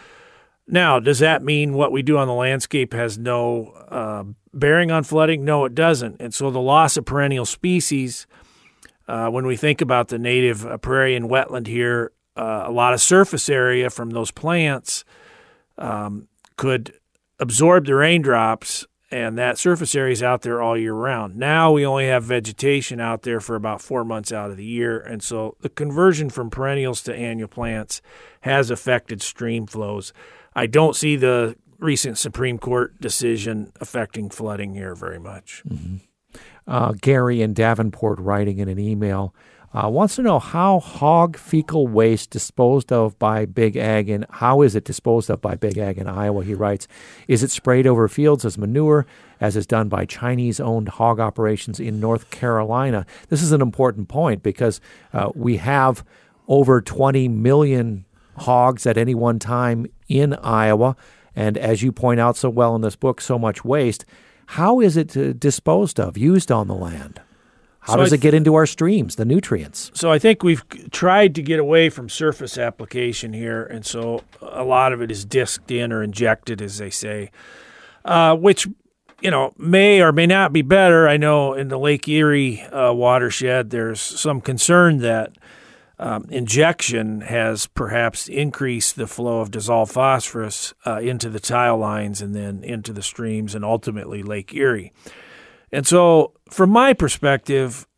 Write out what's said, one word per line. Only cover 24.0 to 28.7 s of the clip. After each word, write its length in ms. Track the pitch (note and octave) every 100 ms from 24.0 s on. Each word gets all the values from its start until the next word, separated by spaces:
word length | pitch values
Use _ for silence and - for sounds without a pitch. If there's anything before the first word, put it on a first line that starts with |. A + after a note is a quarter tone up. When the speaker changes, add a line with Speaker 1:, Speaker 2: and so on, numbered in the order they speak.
Speaker 1:
months 280 | A2+ A2 G#2
out 180 | A2 G#2
of 80 | G2
the 80 | G#2+
year, 320 | A#2+ A#2 A2+
and 240 | - A2+
so 340 | - A2+ A2 -
the 100 | A#2+
conversion 580 | - D3 C#3+ F#3 D#3 D3
from 220 | C3 A#2
perennials 500 | B2+ C3+ C#3 C3 A#2
to 100 | -
annual 340 | A#2 A#2 A2+ G#2+
plants 540 | - A#2 A2 A2 - - - - _
has 280 | - C#3 A#2